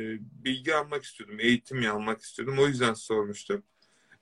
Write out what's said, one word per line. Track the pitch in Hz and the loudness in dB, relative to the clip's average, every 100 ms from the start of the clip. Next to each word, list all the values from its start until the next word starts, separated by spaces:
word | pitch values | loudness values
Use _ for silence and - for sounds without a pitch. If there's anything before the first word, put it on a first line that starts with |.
| 110 110 | -6 -8
bilgi | - - 131 131 131 | -10 -6 -4 -2 0
almak | 156 147 147 | 0 0 -6
istiyordum, | - - 104 107 | -8 -14 -14 0
eğitim | 117 120 - 135 110 | 4 4 2 -2 0
almak | 104 107 107 | 0 -2 -4
istiyordum. | - - 120 135 | -6 -6 -2 4
O | 143 | 4
yüzden | 127 120 | 6 2
sormuştum. | 107 - 110 101 101 - 101 - _ _ _ _ _ | 2 0 0 0 -6 -4 -4 -6 _ _ _ _ _